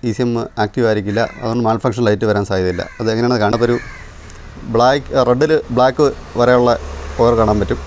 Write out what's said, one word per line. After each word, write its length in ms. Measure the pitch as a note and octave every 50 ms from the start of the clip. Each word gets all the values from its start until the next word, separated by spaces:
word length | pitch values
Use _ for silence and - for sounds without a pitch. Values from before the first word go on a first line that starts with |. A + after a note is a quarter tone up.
| - A#2+
ഇ 20 | A2
സി 40 | - B2+
എം 80 | A#2+ A#2 A#2 A#2 - - - G#2+
ആക്റ്റീവ് 240 | G#2 - - A#2+ A2+
ആയിരിക്കില്ല, 320 | G#2+ G#2+ G2 G2+ G2+ A2 A#2 A2+ - - -
അതുകൊണ്ട് 220 | A2+ A2+ B2 A#2
മാൽഫങ്ഷൻ 360 | A2 A2 G#2+ - C3 G#2 A2+ A#2+
ലൈറ്റ് 200 | A2 G#2 G2 A2 G#2+
വരാൻ 140 | G#2 G#2 G2+ G2
സാധ്യതയില്ല. 340 | G2 F#2+ F#2 F#2 F2 F2+ - - - -
അത് 60 | A2+ A2 A2
എങ്ങനെയാണെന്ന് 300 | A2+ A#2+ A#2+ B2 A#2+ G#2+
കാണാം. 120 | G2+ G#2+ A2+
അപ്പോൾ 100 | A#2 A#2
ഒരു 80 | A#2+ A#2 - - - - - - - - - - - - - - - - - - A2+
ബ്ലാക്ക്, 320 | A2+ A#2+ B2+ C3+ D3 C3 - - C3+ B2+ A#2
റെഡിൽ 240 | B2 B2+ D3+ D3+ D#3+ D3+ - - B2
ബ്ലാക്ക് 300 | B2 B2+ C3 B2+ - D3+ C#3 - - - - - A#2
വരെയുള്ള 300 | A#2+ B2 B2+ B2 B2 A#2+ A#2 - - - - - - - - -
വയർ 160 | A#2 A#2+ A#2+ A2+
കാണാൻ 160 | A2+ G#2+ G#2+ G#2+
പറ്റും. 180 | G2+ - B2 - -